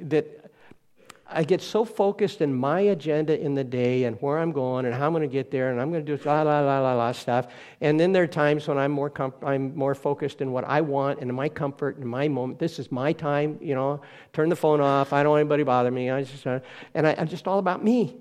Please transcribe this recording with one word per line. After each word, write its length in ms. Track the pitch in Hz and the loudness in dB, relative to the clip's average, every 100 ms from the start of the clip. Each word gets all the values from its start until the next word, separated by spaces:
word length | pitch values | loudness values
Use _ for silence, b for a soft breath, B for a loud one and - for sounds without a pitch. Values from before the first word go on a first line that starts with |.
that 340 | 165 151 151 - - B B B _ _ - - - | -2 0 0 -10 -20 B B B _ _ -20 -20 -8
I 160 | 156 | -4
get 180 | 160 180 | 0 0
so 220 | - 214 | 0 -2
focused 560 | 226 - 196 202 208 - | -2 0 0 2 -2 0
in 160 | 147 131 | -2 0
my 240 | 135 165 | 0 2
agenda 580 | 202 190 147 151 151 156 | 2 0 0 0 2 0
in 140 | 151 | 0
the 120 | 139 131 | -2 -2
day 400 | 123 123 127 123 | 0 2 2 0
and 100 | 110 | -2
where 180 | 139 151 | -2 0
I'm 140 | 165 | 0
going 320 | 147 127 127 127 | -2 -2 -2 -2
and 100 | 120 | 0
how 100 | 147 | 0
I'm 60 | |
gonna 160 | 165 151 | 0 0
get 240 | 135 127 | -2 -2
there 180 | 139 131 | -2 0
and 100 | 123 | 0
I'm 120 | 135 | -2
gonna 100 | 170 | -4
do 160 | 151 143 | -4 -4
la, 180 | 147 151 | 0 2
la, 200 | 156 147 | 4 4
la, 180 | 143 135 | 2 2
la, 140 | 131 | 2
la 180 | 123 117 | 2 0
stuff. 360 | 123 - 123 123 B B B | -2 0 0 0 B B B
And 180 | 147 151 | 2 4
then 140 | 175 | 4
there 100 | 190 | 4
are 40 | 170 | 2
times 400 | - 151 151 147 | 2 2 2 0
when 80 | 139 | 0
I'm 160 | 139 | 0
more 160 | 143 143 | 0 -4
com-, 240 | - 135 - | -2 -4 -4
I'm 320 | 147 135 135 160 | -2 -2 -2 -2
more 180 | 135 | -2
focused 460 | 139 143 143 147 - | 0 -2 -2 -4 -4
in 140 | 135 | -4
what 100 | 127 | -4
I 160 | - 139 | 0 0
want 400 | 160 139 139 139 | 0 0 0 -2
and 120 | 127 | -4
my 160 | 127 147 | -4 -4
comfort 480 | - 143 139 143 139 | -4 -6 -2 -6 -4
and 100 | 127 | -6
my 220 | 123 151 | -2 0
moment. 300 | 135 127 127 | 0 -4 -4
This 200 | 165 165 | -4 -4
is 140 | 135 | -8
my 180 | 131 139 | -2 -2
time, 480 | 160 147 147 151 151 | -2 0 0 0 -4
you 140 | 160 131 | -4 -2
know, 260 | 135 147 B B B | -2 -4 B B B
turn 160 | - 156 | 0 0
the 80 | 165 | 2
phone 240 | 156 151 | 2 4
off. 320 | 139 139 139 | 4 4 2
I 100 | 143 | 4
don't 100 | 147 | 4
want 100 | 151 | 4
anybody 220 | 151 147 | 4 2
bother 280 | 143 127 123 | 2 2 2
me. 180 | 127 127 | 0 -2
I 140 | 131 | -2
just, 240 | 135 139 135 | -4 -8 -4
uh, 140 | 127 B B B | -4 B B B
and 120 | 165 156 | 0 0
I, 80 | 135 | 2
I'm 100 | 160 | -4
just 180 | 175 - | -4 -2
all 140 | 196 | 0
about 240 | 190 180 | 0 0
me. 320 | 214 247 240 - | 2 2 0 -4